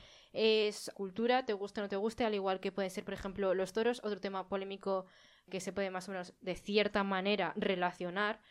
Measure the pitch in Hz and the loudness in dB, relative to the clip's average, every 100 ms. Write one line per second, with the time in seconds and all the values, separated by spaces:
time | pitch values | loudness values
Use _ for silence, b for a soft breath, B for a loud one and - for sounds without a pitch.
0 | B B B - 220 220 208 208 - - | B B B 0 4 6 4 0 -8 -8
1 | 196 185 233 254 262 202 196 220 202 196 | -6 0 4 4 2 -2 -4 -4 -4 -2
2 | 220 220 233 208 196 190 190 190 190 185 | -2 0 0 2 0 0 -2 -2 -4 -4
3 | 196 196 196 190 190 185 185 220 226 240 | -8 -8 -6 -2 2 2 2 2 2 2
4 | 214 202 202 196 185 196 196 196 196 190 | -2 -4 -4 -6 -4 -4 -4 -6 -2 -2
5 | 185 b b b - 185 185 185 196 185 | -2 b b b -10 -8 -6 -4 -4 -4
6 | 180 190 180 - - 170 - 208 208 208 | -6 -8 -8 -10 -6 -6 0 2 4 2
7 | 196 190 196 208 170 202 202 185 175 - | 2 2 2 2 0 0 0 2 0 0
8 | 175 180 208 220 b | -4 0 0 -2 b